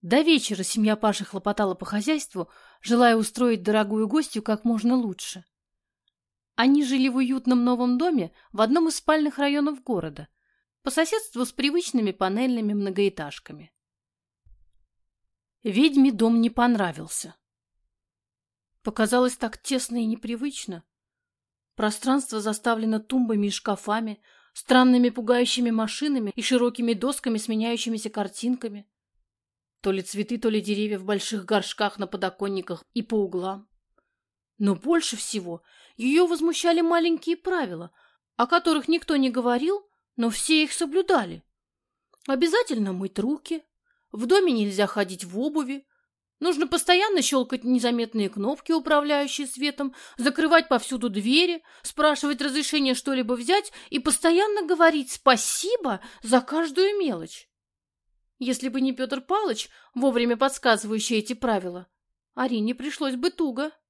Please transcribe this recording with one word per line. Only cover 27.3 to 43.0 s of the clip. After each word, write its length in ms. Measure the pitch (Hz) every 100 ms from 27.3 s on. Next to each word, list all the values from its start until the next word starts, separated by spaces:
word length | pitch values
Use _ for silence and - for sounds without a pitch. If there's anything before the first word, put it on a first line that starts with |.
| 220
с 100 | 220
меняющимися 640 | 220 226 233 233 220 214
картинками. 760 | 214 196 - 233 247 233 202 202 _ _ _ _ _ _ _ _ _
То 100 | 202
ли 120 | 190
цветы, 360 | 185 196 208 240
то 100 | 226
ли 120 | 214
деревья 380 | 190 208 214 202
в 60 |
больших 400 | 185 202 - 220
горшках 540 | 180 214 185 - 208 196
на 80 | 196
подоконниках 800 | 196 185 - 196 196 185 175 _
и 100 | 240
по 120 | 226
углам. 540 | 220 196 180 185 196 214 _ _ _ _ _ _ _ _ _
Но 180 | 202 190
больше 400 | 254 339 320 214
всего 460 | - 220 175 170 _ _ - -
её 300 | 240 302 359
возмущали 560 | 330 330 320 349 339
маленькие 540 | 330 339 339 330 - 339
правила, 540 | - 359 240 165 170 _ _ _ _ -
о 100 | 247
которых 420 | 339 339 302 262
никто 280 | 330 - 294
не 140 | 262
говорил, 580 | 240 240 240 311 403 _ _ _ -
но 140 | 233
все 320 | 220 - 311
их 100 | 302
соблюдали. 720 | - 330 320 370 330 190 165 _ _ _ _ _ _ _ _ -
Обязательно 640 | 269 330 392 494 247 196
мыть 260 | 185